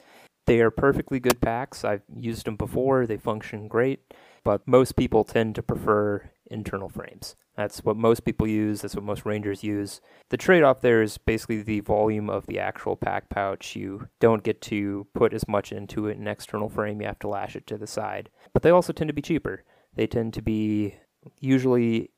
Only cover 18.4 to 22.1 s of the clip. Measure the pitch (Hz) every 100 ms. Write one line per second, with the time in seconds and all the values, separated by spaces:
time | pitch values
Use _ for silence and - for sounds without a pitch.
18.4 | _ - 156 180 170 156 156 147 - 156
19.4 | - 95 - _ _ - 110 123 113 107
20.4 | 113 107 107 107 104 - _ _ - _
21.4 | 131 131 127 123 117 113 -